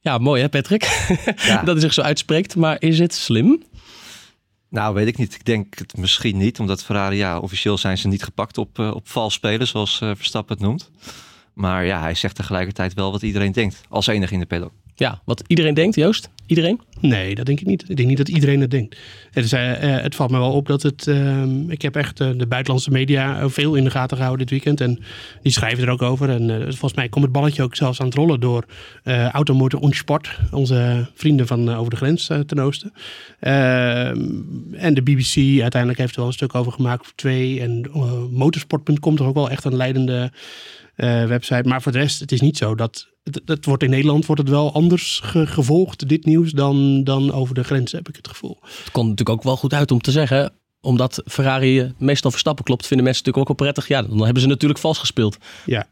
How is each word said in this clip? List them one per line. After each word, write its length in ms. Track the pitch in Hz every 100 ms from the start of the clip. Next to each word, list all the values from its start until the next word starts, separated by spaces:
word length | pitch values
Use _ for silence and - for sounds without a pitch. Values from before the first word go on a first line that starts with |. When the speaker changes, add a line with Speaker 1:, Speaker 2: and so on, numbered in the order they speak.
Speaker 1:
Ja, 180 | 160 123
mooi 240 | 127 135
hè, 60 | 143
Patrick? 340 | 143 - 214 - - - 185
<laughs> 300 | - - -
Speaker 2:
Ja. 100 | 98
Speaker 1:
Dat 40 | 160
hij 60 | 165
zich 120 | 156
zo 80 | -
uitspreekt. 560 | 147 151 - 156 196 180
Maar 200 | 160 151
is 180 | 160 160
het 160 | 170
slim? 480 | - - 113 151 330 - - - - - - - _ _ _ _
Speaker 2:
Nou, 240 | 110 107
weet 120 | 101 107
ik 100 | 120
niet. 160 | 123
Ik 100 | -
denk 340 | - 113 101 -
het 180 | - -
misschien 400 | 87 - 117 98
niet, 240 | 98 -
omdat 220 | 101 95
Ferrari, 320 | - 101 98 98
ja, 220 | 98 85
officieel 400 | 98 92 104 101
zijn 200 | 98 95
ze 100 | 98
niet 140 | 98
gepakt 360 | - - 107 -
op, 200 | 107 -
eh, 160 | 107
op 140 | 107 -
vals 260 | - 110
spelen, 320 | - 110 107 117
zoals, 340 | 113 101 -
eh, 100 | 110 101
Verstappen 400 | - 113 104 107
het 80 |
noemt. 260 | 101 147 - _ - - - - _
Maar 300 | - 95 92 90
ja, 140 | 95
hij 140 | 80
zegt 200 | 87 101 -
tegelijkertijd 580 | 98 92 92 101 92
wel 180 | 95 95
wat 100 | 98
iedereen 300 | 110 101 101
denkt, 280 | 95 107 87 _
als 180 | - 101
enige 260 | 107 92
in 60 | 95
de 60 | 85
paddock. 260 | 87 90 _ -
Speaker 1:
Ja, 260 | _ 131 101
wat 180 | - 117 -
iedereen 280 | 170 156
denkt, 200 | 147 175
Joost? 360 | 214 160 220 - - -
Iedereen? 340 | 165 170 240 _ -
Speaker 3:
Nee, 340 | 147 110 92
dat 120 | 104 123
denk 140 | 143
ik 60 | 196
niet. 180 | 196 -
Ik 80 | 165
denk 120 | 123
niet 80 | 135
dat 100 | 139
iedereen 320 | 160 139 139
het 100 | 131
denkt. 260 | 135 107 - - - -
Het 140 | -
is, 80 | 113
eh, 440 | 131 123 123 147 135
eh, 60 |
het 120 | -
valt 160 | - 131
me 80 | 131
wel 140 | 127
op 140 | 139 143
dat 160 | 143
het, 240 | 147 139 -
ehm, 640 | 143 139 135 131 131 165
ik 120 | 160
heb 140 | 147 151
echt, 240 | 143 -
eh, 80 | 131 127
de 100 | 123
buitenlandse 440 | 123 131 127 135
media, 500 | 131 135 139 135 139
eh, 80 | 139
veel 260 | 135 147
in 100 | 147
de 60 | 131
gaten 260 | 135 127 131
gehouden 300 | 131 131 127
dit 80 |
weekend. 260 | 135 147 147
En 220 | 127 120 - - - -
die 100 | 143
schrijven 320 | 120 113 123
er 60 | 123
ook 120 | 123
over. 260 | 123 131 139
En, 200 | 123 117
eh, 120 | 110
volgens 320 | - 131 139
mij 140 | - 123
komt 160 | 139
het 80 | 139
balletje 300 | 131 147 147
ook 120 | 127 -
zelfs 240 | 139 127
aan 60 | 127
het 80 |
rollen 260 | 135 165 139
door, 240 | 123 120 - - - -
eh, 260 | - 123 120
Automotor 520 | 139 147 131 131 139
und 140 | 143 139
Sport, 420 | - 147 - - -
onze 600 | 135 131 123 120 120 120
vrienden 320 | - 156 147 120
van, 240 | 123 117
eh, 80 | 117
Over 120 | 117
de 60 | 117
Grens, 320 | 135 170 -
eh, 100 | 147
ten 200 | 147 165
oosten. 340 | 160 143 208 - - - - _
Ehm, 800 | - 139 131 127 123 120 127 120 117 - - 123 117
en 220 | - 175
de 60 | 139
B 20 |
B 160 | 127 139
C 400 | 123 - 135 139
uiteindelijk 360 | 117 123 123 123
heeft 120 | 127
er 60 | -
wel 80 | 123
een 60 |
stuk 220 | 123 131
over 180 | 123 120
gemaakt, 280 | 120 127 123
of 120 | -
twee. 460 | - 139 131 127 131
En, 300 | 120 117 131
eh, 180 | 147 123 123 123
motorsport 540 | 127 139 165 - 151
punt 160 | - 147
com 160 | 151 156
toch 100 | 135
ook 80 |
wel 160 | 139 135
echt 140 | 135
een 120 | 143 127
leidende, 560 | 127 131 127 123 123 - - - - - - -
eh, 280 | 120 120
website. 440 | 117 120 - 123 123
Maar 140 | 127
voor 100 | 143
de 60 | 123
rest, 220 | 143 -
het 120 | -
is 80 | 127
niet 160 | 139 151
zo 180 | 107
dat, 340 | 110 117 - - _
het, 180 | - 139
het 200 | - 151
wordt 180 | 147 135
in 80 | 135
Nederland 360 | 131 147 147 -
wordt 140 | 151
het 100 | 139
wel 220 | 143 147
anders 460 | 151 170 175 - -
ge-, 220 | - 170 156
gevolgd, 600 | - 127 160 185 - 139
dit 160 | 156
nieuws, 260 | 156 160 170
dan, 520 | 143 139 139 139 135
dan 280 | 135 135 139
over 220 | 135 127
de 100 | 127
grens, 280 | 123 139 123
heb 160 | 170 170
ik 80 | -
het 120 | -
gevoel. 300 | - - -
Speaker 1:
Het 280 | - - -
komt 180 | - 117
natuurlijk 300 | 104 113 110
ook 60 |
wel 120 | - 127
goed 180 | 139
uit 160 | 143 143
om 100 | 123
te 100 | 123
zeggen, 420 | 143 139 135 - _ _ _
omdat 420 | - 123 127 - -
Ferrari, 540 | - 135 131 131 131
eh, 60 | 127 127
meestal 320 | 131 139 135
Verstappen 340 | - - 143
klopt, 220 | - 127 -
vinden 200 | 135 127
mensen 180 | 123
natuurlijk 260 | - 131 135
ook 80 | 143
wel 140 | 143
prettig. 240 | 143 - 139
Ja, 60 | 104 107
dan 80 |
hebben 180 | 110 123
ze 60 | 131
natuurlijk 320 | 139 147 147
vals 180 | 160 156
gespeeld. 380 | - - 110 - - - -
Speaker 3:
Ja. 200 | 120 101